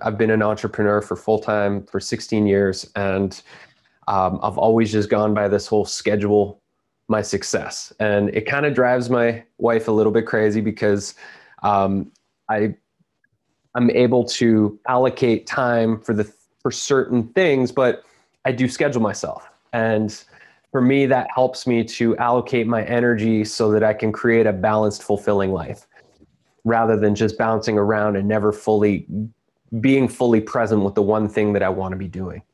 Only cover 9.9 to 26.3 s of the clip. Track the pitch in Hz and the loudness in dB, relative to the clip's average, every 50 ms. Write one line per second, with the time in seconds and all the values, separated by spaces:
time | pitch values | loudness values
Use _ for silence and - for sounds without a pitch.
9.9 | 107 110 107 110 101 113 110 - - 110 107 107 104 110 104 110 107 - 117 104 | 2 2 2 2 2 0 0 0 0 0 2 2 2 0 -2 -2 -4 -2 0 0
10.9 | 101 101 95 - - - - - - - - _ _ - - 101 101 98 98 98 | 0 0 -2 -6 -12 -18 -20 -20 -20 -20 -20 _ _ -4 -2 0 2 2 2 0
11.9 | 98 98 92 - _ _ _ _ _ _ _ - 110 104 107 107 - - _ _ | 0 -2 -4 -6 _ _ _ _ _ _ _ -4 -2 -2 -2 -2 -4 -8 _ _
12.9 | _ _ _ _ _ _ _ _ _ _ _ _ _ _ _ _ - 123 120 117 | _ _ _ _ _ _ _ _ _ _ _ _ _ _ _ _ -2 0 2 2
13.9 | - - 123 117 127 123 117 - - - 123 113 110 107 107 104 - - - 123 | 4 4 4 4 2 2 0 0 -2 0 2 4 4 4 2 0 -2 -6 -6 -2
14.9 | 127 127 131 127 123 - 135 117 113 - - - - 143 127 120 120 117 113 113 | 0 2 0 0 0 0 0 0 0 0 -2 -6 -4 -2 0 0 0 0 0 0
15.9 | 110 107 - - 113 104 107 - - _ _ _ _ _ - 127 - - - - | -2 -2 -4 -4 -2 -2 -4 -6 -8 _ _ _ _ _ -6 -6 -6 -6 -2 0
16.9 | 143 131 120 - 123 120 110 117 - 196 185 160 139 131 127 117 - 139 127 120 | 0 0 2 2 0 -2 -2 0 0 2 2 4 4 2 0 0 0 2 2 2
17.9 | - - - _ _ _ _ _ _ _ - 135 127 117 127 123 - - 156 147 | 0 -2 -6 _ _ _ _ _ _ _ -4 -4 -2 0 -2 -2 0 0 -2 0
18.9 | 127 120 110 101 92 - - - - - - - _ _ _ _ - 117 113 113 | 0 0 -2 -2 -2 -4 -8 -8 -10 -10 -14 -20 _ _ _ _ -4 -2 0 0
19.9 | 110 107 110 107 - - - _ _ - - - _ _ _ _ - 131 123 127 | 0 0 -2 -2 -6 -10 -18 _ _ -20 -20 -20 _ _ _ _ -2 0 2 2
20.9 | 139 139 139 127 131 123 120 - - 127 127 127 127 - - 127 120 117 113 117 | 4 4 2 2 2 0 0 -2 0 0 0 0 -2 -4 -4 -2 0 0 0 -2
21.9 | - - 120 113 107 - 120 120 123 123 113 - 131 120 113 113 120 110 104 - | -4 -2 0 0 0 0 0 0 0 0 -2 -2 -2 -2 -2 0 -2 -2 -2 -2
22.9 | 120 120 120 120 117 107 110 113 110 107 107 107 - - 113 107 107 107 110 107 | -2 0 2 2 2 2 2 0 0 0 0 -2 -2 -2 0 2 2 2 2 2
23.9 | 107 107 113 110 104 - - 120 113 113 110 107 98 95 98 107 107 107 110 104 | 0 0 -2 -4 -2 0 0 2 4 4 4 2 0 0 0 0 0 2 0 0
24.9 | 101 - - - 104 104 - 107 104 98 98 95 95 85 78 82 - - - _ | -2 -4 -4 -4 -4 -2 0 0 0 0 0 -2 -2 -4 -6 -8 -12 -14 -16 _
25.9 | _ - _ _ _ _ _ _ | _ -20 _ _ _ _ _ _